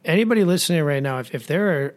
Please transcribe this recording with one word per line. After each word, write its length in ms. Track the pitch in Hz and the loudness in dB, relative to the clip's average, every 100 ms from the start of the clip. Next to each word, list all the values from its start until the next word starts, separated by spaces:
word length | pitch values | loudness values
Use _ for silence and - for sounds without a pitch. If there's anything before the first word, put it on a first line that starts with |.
anybody 400 | - 185 226 226 | 0 2 2 2
listening 380 | 175 180 - 170 | 2 2 0 0
right 200 | 147 139 | 0 0
now, 160 | 135 127 | -2 -4
if, 160 | 123 | -6
if 120 | 131 - | -10 -4
there 480 | 170 208 147 139 | -2 0 -2 -4